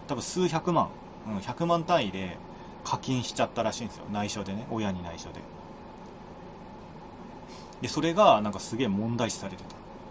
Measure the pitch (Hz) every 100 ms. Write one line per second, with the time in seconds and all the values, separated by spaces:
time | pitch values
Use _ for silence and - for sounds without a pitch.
0 | - 127 - 180 180 160 170 170 90 -
1 | - - - 98 - 127 170 170 165 175
2 | 107 95 95 85 - - - - - -
3 | - 131 117 - 120 - 113 101 113 -
4 | - 104 104 107 95 98 127 113 104 90
5 | 85 82 - - - - - - - -
6 | - - - - - - - - - -
7 | - - - - - - - - 123 -
8 | 160 170 202 113 104 98 - 117 127 98
9 | 113 120 113 - 98 92 - - - -
10 | -